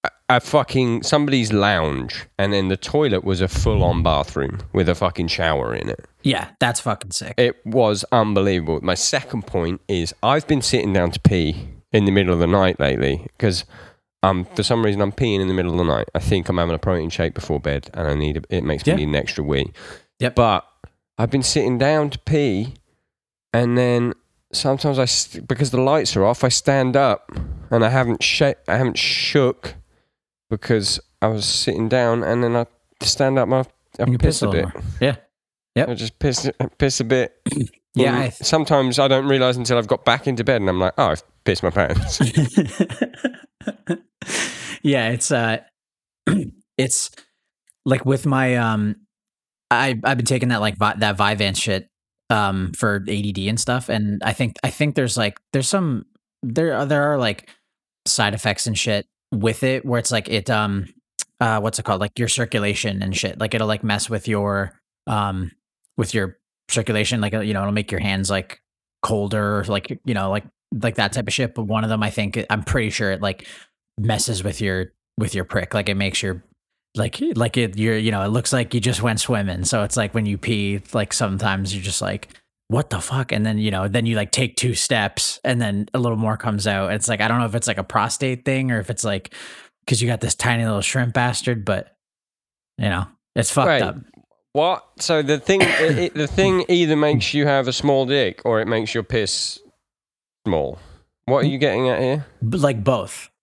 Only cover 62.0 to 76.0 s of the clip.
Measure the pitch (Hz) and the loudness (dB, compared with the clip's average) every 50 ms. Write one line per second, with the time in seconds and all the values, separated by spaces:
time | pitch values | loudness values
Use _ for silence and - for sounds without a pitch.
62 | 104 101 _ - 120 107 - - 120 - - 110 101 104 101 - - 107 98 98 | -2 -4 _ -4 -2 -2 0 -2 -2 -2 -2 -2 0 0 -2 -2 -2 -4 -2 -2
63 | 98 95 95 - - 98 - - 110 104 - 113 110 107 107 101 - 110 101 101 | -4 -2 -2 -2 -4 -4 -4 -4 -4 -2 0 0 0 0 -2 -2 0 -2 0 -2
64 | - - 117 104 - 120 110 101 101 104 101 98 98 92 - _ _ _ _ _ | -2 -4 -4 -4 -2 -2 -2 0 0 0 0 -2 -2 -4 -8 _ _ _ _ _
65 | _ - 107 107 101 101 95 95 92 82 _ _ _ _ _ _ _ _ _ - | _ -4 -2 -2 -2 -2 -2 -4 -6 -8 _ _ _ _ _ _ _ _ _ -4
66 | 113 87 - 110 95 90 - _ _ _ _ _ _ - - 117 107 - 107 104 | -4 -2 0 -2 -2 -2 -8 _ _ _ _ _ _ -4 -2 -2 0 0 0 0
67 | 107 - 123 113 104 104 110 110 101 107 104 95 98 101 104 107 101 - 101 92 | 0 0 0 -2 -2 -2 -2 -2 -2 -2 -2 -2 -2 -2 -2 -2 -2 -4 -4 -2
68 | 98 101 95 95 98 95 98 95 92 _ - _ _ _ _ _ _ _ _ _ | -2 -2 -2 -2 -2 0 -2 -2 -2 _ -16 _ _ _ _ _ _ _ _ _
69 | - - 113 104 101 98 110 107 104 104 104 101 90 98 104 98 - - 120 - | -4 -2 0 -2 0 -2 -2 -2 0 0 0 -2 -2 -2 -2 -2 -4 -6 -12 -8
70 | _ 135 117 101 98 95 98 104 - - _ _ _ _ - 110 107 117 107 - | _ -4 -2 -2 0 -2 -2 -4 -4 -8 _ _ _ _ -6 -2 -2 -2 0 0
71 | 104 101 - 127 107 95 - - 127 110 - 120 110 101 110 110 110 107 110 107 | 0 0 0 -4 -4 -4 -2 -2 -2 -4 -4 -6 -4 -2 -2 -2 0 0 0 0
72 | 107 104 - - 104 98 - 113 - - 107 107 104 - - 135 110 107 - - | -2 -2 -2 -4 -4 -2 -4 -6 -2 -2 -2 -2 0 -2 -2 -2 -2 -2 -2 -2
73 | 104 98 95 85 101 98 95 - - - - - - _ _ _ _ _ _ - | -2 -2 -2 0 -2 -4 -4 -6 -12 -20 -20 -20 -20 _ _ _ _ _ _ -4
74 | 104 113 107 104 - - 110 92 92 101 98 - 110 98 92 92 92 - _ _ | -2 -2 0 0 -2 -2 -4 -4 -4 -4 -4 -2 -2 -2 -2 -2 -4 -6 _ _
75 | _ _ _ - 107 98 - 98 90 - - 98 87 - - 107 98 107 98 98 | _ _ _ -4 -4 -2 -2 -4 -4 -2 -2 -4 -2 0 -4 -2 -2 0 -2 0